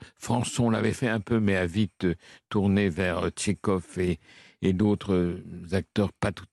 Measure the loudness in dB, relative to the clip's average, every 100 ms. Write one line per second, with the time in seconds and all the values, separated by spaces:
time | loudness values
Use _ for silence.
0 | -10 -10 -2 -2 -2 0 2 2 0 0
1 | 0 -2 0 0 2 2 0 0 -2 0
2 | 0 0 -6 -20 -4 0 2 4 2 0
3 | -2 0 -4 -4 -4 -2 0 -2 -2 -2
4 | -2 -2 -8 -20 -20 -2 0 2 2 2
5 | 0 0 0 -4 -10 -14 -4 -4 -2 0
6 | 0 0 -4 -4 -12